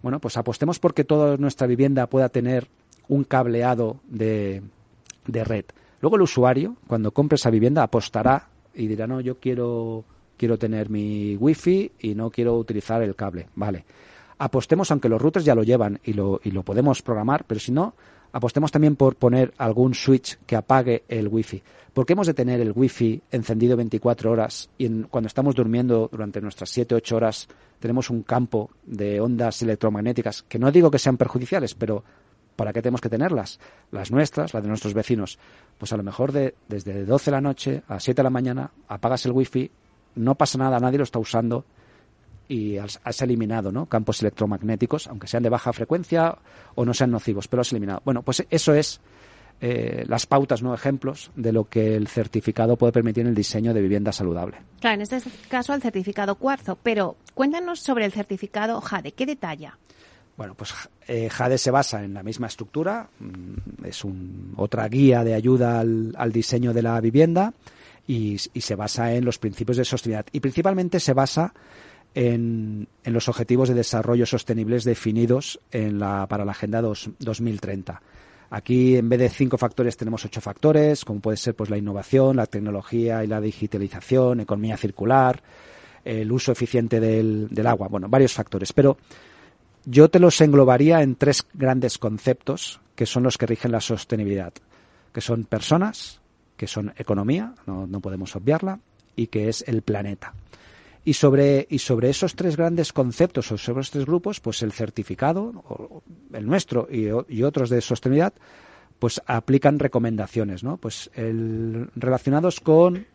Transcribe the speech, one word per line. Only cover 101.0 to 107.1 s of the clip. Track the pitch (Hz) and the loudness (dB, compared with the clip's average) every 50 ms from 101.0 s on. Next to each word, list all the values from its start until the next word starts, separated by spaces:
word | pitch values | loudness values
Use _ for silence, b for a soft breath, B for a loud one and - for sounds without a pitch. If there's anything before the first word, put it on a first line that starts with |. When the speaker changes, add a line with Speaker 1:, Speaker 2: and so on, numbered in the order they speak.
| b 156 | b 0
Speaker 1:
Y | 147 | 0
sobre, | - - 143 135 139 143 143 143 135 139 _ | 4 4 4 6 6 4 6 4 2 0 _
y | 160 135 | -4 -6
sobre | - - 131 113 120 127 | -2 0 0 2 2 0
esos | 143 - - 180 - | 0 0 -2 -4 -2
tres | - 180 180 156 147 | -2 -2 -2 0 0
grandes | 165 170 170 170 156 - | 0 0 2 0 -2 -2
conceptos | - - 131 123 113 - 165 180 - 139 117 - | 0 0 0 0 2 2 2 2 2 -4 -4 -4
o | 110 104 | -6 -6
sobre | - - 120 131 | -4 -4 -4 -4
esos | 135 - | -4 -4
tres | - 147 135 135 | -4 -4 -2 0
grupos, | 165 175 175 202 208 - | 0 0 0 -4 -8 -6
pues | _ 117 110 - 117 | _ -8 -6 -4 -4
el | 107 | -6
certificado, | - - 113 104 - - 107 - 95 - 131 143 165 190 208 233 240 185 - - | -4 -4 -6 -6 -4 -8 -8 -8 -4 -2 0 0 0 0 -4 -8 -10 -16 -14 -14
o | - - 113 - - 156 _ _ 170 - _ - - | -14 -14 -14 -16 -18 -20 _ _ -20 -20 _ -16 -12
el | 107 104 107 | -8 -4 0
nuestro | 156 196 - _ - 123 110 - | 0 0 0 _ -2 -2 -2 -2
y | 139 117 110 104 | -4 -4 -2 -2